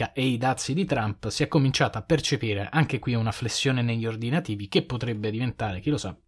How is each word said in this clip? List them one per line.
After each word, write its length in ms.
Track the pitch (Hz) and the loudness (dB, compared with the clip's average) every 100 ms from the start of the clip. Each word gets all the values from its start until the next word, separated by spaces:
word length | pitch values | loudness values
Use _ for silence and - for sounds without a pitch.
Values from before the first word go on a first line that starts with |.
| 117 | -4
e 140 | - 131 | 0 0
i 120 | 120 | 2
dazi 360 | 131 123 - | 0 0 -2
di 100 | 143 | -2
Trump 440 | 190 127 107 - 110 | 0 2 0 -2 -6
si 140 | - | -2
è 40 | 143 | 2
cominciata 520 | 160 135 - 135 127 | 4 4 4 0 0
a 20 | |
percepire 640 | - 156 - 139 113 101 101 | 0 0 2 0 0 -2 0
anche 300 | 156 151 127 | 2 2 0
qui 140 | - | 0
una 180 | 117 113 | 0 0
flessione 500 | - 113 - 139 127 | -2 -4 0 0 2
negli 240 | 117 113 113 | 0 0 -2
ordinativi 600 | 113 117 156 - 104 101 | -4 0 0 0 -4 0
che 140 | - | 0
potrebbe 500 | - 123 120 107 107 | 0 -2 -2 -2 -2
diventare, 480 | 107 123 - 107 92 | 0 -2 -2 -4 -2
chi 100 | - | -2
lo 80 | 143 | -2
sa, 200 | 95 - | -2 -10